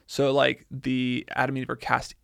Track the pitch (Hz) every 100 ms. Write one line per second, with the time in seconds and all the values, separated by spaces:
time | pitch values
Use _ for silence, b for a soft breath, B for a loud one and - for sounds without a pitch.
0 | - - 139 139 135 127 - 135 135 131
1 | 127 123 - - 131 135 131 - - 123
2 | - -